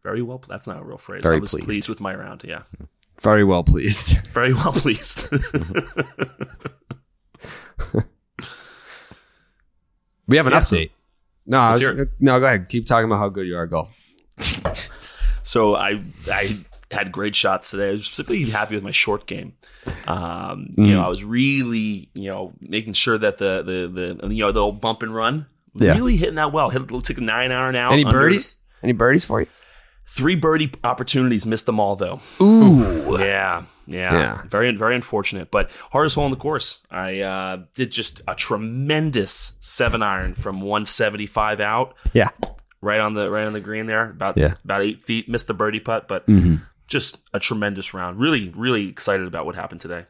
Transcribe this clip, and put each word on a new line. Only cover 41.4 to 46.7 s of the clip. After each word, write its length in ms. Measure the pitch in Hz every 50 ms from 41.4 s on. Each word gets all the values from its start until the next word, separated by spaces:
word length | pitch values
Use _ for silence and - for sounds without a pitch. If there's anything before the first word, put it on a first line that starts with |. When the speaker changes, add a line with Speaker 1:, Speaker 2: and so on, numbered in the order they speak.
| 107 107 107 104
Speaker 1:
out. 360 | 104 104 110 120 127 - - _ - -
Speaker 3:
Yeah. 160 | - 131 101 - - - - - - - _ _ _ _
Speaker 1:
Right 180 | - 104 104 110
on 120 | 107 107
the, 160 | 107 104 104 95
right 140 | 101 107 107
on 80 | 107
the 80 | 107 107
green 240 | 92 101 107 110 110
there, 240 | 113 110 110 113 113
about, 300 | - - 95 98 - -
Speaker 3:
Yeah. 160 | 76 73 - - _
Speaker 1:
about 160 | - 98 98
eight 220 | 98 104 - -
feet. 260 | - - 117 113 113 -
Missed 200 | 117 117 - -
the 40 |
birdie 280 | 113 87 107 107 107 110
putt, 280 | - - 113 110 - -
but 180 | 98 92 -
Speaker 3:
Mm-hmm. 380 | - 107 95 85 87 80 78 - -